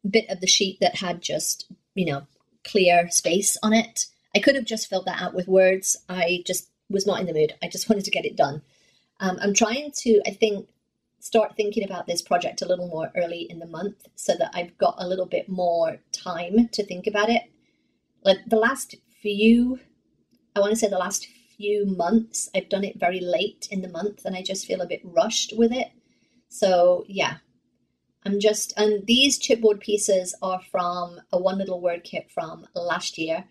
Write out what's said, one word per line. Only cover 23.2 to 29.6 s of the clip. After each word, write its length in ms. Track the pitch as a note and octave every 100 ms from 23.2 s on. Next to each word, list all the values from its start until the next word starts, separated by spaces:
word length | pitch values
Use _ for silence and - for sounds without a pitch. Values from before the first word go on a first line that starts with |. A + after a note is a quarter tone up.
| F3 F3 G3+ - -
in 120 | F#3+
the 80 | F#3
month 360 | E3+ G3+ G#3 -
and 100 | F#3+
I 60 |
just 240 | F#3+ F#3+ -
feel 160 | F#3
a 60 | F3
bit 140 | -
rushed 500 | F#3 E3+ G#3 - - A3
with 160 | A#3
it. 200 | B3+ - _ _ _ _ _ _
So 560 | - G3 F3+ F3+ F3+ -
yeah, 300 | F#3+ D#3 - _ _ _ _ _ _ _ _ G3
I'm 140 | G3+
just, 340 | G#3+ G#3+ - -
and 280 | G#3+ G#3 G3+
these 320 | A#3+ C#4 C4+
chipboard 400 | - A#3